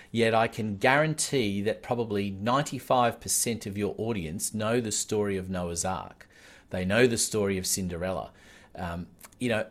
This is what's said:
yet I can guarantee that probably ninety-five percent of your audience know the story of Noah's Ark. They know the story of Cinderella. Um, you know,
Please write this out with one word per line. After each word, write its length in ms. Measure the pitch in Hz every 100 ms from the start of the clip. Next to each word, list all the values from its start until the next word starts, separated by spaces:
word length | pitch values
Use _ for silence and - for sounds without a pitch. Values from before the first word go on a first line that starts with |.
| -
yet 220 | 113 113
I 120 | 110 117
can 300 | - 107 98
guarantee 840 | 127 143 156 151 - 139 104 101
that 200 | 104 -
probably 480 | - 120 110 104 101
ninety-five 920 | 95 110 131 151 131 - 131 120 113
percent 460 | - - 123 110 107
of 100 | 98
your 200 | 101 -
audience 560 | 110 107 78 90 -
know 260 | 107 107 120
the 120 | 110
story 440 | - - 107 101 95
of 140 | 92
Noah's 340 | 92 87 85
Ark. 440 | 95 85 50 - - - - - -
They 140 | 95
know 240 | 92 107 123
the 100 | 113
story 400 | - 107 98 95
of 80 | 90
Cinderella. 640 | - 90 85 92 90 - - - - - -
Um, 320 | 170 170 175 - - -
you 80 | 123
know, 180 | 107 -